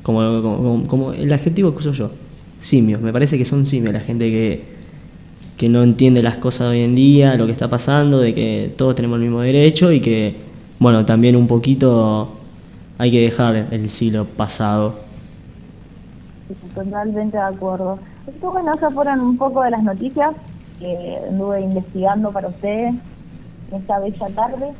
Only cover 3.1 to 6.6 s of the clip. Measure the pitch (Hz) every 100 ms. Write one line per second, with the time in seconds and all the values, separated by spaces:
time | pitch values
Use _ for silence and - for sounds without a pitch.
3.1 | 120 143 143 127 143 139 135 113 104 -
4.1 | 117 113 110 107 85 - - - - -
5.1 | - - - - - 117 120 120 117 131
6.1 | 123 117 117 127 -